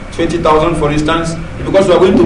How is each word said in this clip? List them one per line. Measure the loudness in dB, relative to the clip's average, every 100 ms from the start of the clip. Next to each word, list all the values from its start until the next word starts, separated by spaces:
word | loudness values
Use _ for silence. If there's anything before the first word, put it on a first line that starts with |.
| -10
twenty | -4 -4 -2
thousand, | 0 2 0 0
for | -2
instance. | -2 -2 -2 -4 -8 -10 -10
Because | -2 2 2
we |
are | 4
going | 4
to | 4